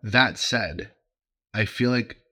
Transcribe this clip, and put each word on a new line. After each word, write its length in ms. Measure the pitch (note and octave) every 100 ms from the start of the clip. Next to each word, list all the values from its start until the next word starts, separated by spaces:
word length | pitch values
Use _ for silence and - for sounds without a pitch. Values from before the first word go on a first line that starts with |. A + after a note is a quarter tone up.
That 340 | G#2+ B2 B2+ -
said, 540 | - A#2+ F#2 D2 - _ _ _ _ _ _
I 120 | G#2+ G#2+
feel 240 | - B2
like 280 | B2 B2 - _